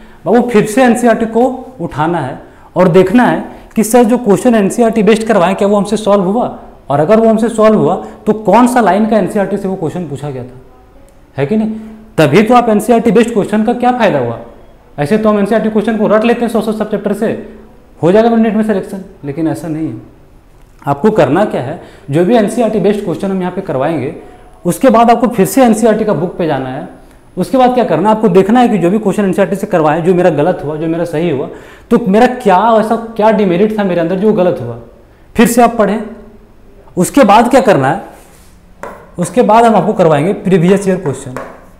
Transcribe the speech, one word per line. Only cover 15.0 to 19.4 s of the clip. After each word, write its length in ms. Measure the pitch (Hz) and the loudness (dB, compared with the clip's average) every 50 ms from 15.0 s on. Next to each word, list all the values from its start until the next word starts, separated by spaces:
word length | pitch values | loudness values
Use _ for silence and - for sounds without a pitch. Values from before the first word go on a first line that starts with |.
| 143 147 214 214 | -4 -2 -2 0
तो 100 | 214 214 | 0 0
हम 100 | 214 208 | 0 0
एनसीईआरटी 320 | 202 202 226 220 214 220 | 0 0 0 0 0 0
question 260 | 214 220 196 226 220 208 | -2 -2 -2 -2 -2 -2
को 80 | 214 | 0
रट 180 | 175 196 220 220 | 2 2 2 2
लेते 160 | 233 240 233 | 0 0 0
हैं 80 | 240 226 | -2 -2
सौ 120 | - 220 | -2 -2
सौ 120 | - 226 208 | -4 -2 -4
सब 180 | 220 208 202 | -6 -6 -6
चैप्टर 220 | 208 202 202 202 - | -6 -6 -4 -4 -4
से, 180 | 202 233 196 131 110 - - - - - - - - - - - - | -2 -4 -4 -4 -6 -10 -16 -18 -20 -20 -20 -20 -20 -20 -20 -10 -2
हो 120 | 147 165 190 | 0 2 4
जाएगा 180 | 214 226 233 | 4 4 4
मेरे 120 | 233 226 220 | 2 2 2
नीट 120 | 233 214 | 2 0
में 100 | 220 214 | 0 0
selection, 400 | 214 214 185 - - - 190 - - - - - | 0 -2 -4 -4 -8 -12 -14 -14 -16 -20 -14 -12
लेकिन 240 | 143 139 160 | -10 -6 -4